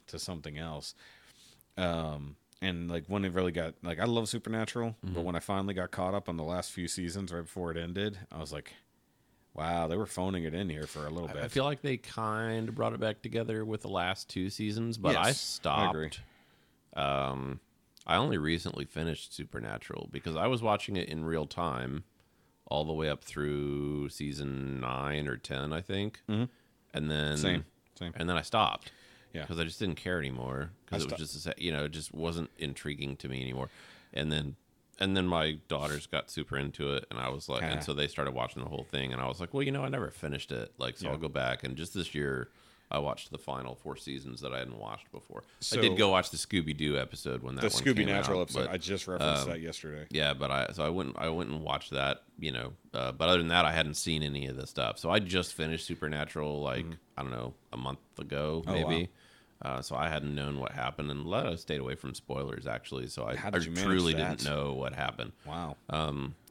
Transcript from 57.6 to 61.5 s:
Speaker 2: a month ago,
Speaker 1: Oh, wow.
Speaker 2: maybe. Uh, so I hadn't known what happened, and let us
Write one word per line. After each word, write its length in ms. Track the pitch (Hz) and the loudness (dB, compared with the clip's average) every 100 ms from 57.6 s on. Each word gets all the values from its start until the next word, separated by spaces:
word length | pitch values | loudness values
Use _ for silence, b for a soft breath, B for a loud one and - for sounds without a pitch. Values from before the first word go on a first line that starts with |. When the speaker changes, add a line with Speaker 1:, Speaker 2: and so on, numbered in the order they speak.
| _ | _
Speaker 2:
a 40 | 60 | -6
month 240 | 65 67 - - | -4 -6 -10 -10
ago, 460 | 73 71 76 80 82 | -4 0 2 0 2
Speaker 1:
Oh, 60 | |
wow. 160 | 92 78 | 2 4
Speaker 2:
maybe. 220 | 82 90 B B B B - | 2 0 B B B B -10
Uh, 200 | 67 64 | -4 -4
so 120 | - | -2
I 140 | 64 80 | 0 0
hadn't 260 | 76 71 | 0 0
known 240 | 71 69 69 | -2 -2 -2
what 140 | 62 | -2
happened, 380 | - 62 - 73 | -2 -2 -2 -2
and 160 | 71 73 | -2 0
let 180 | 107 | 0
us 160 | 127 | 0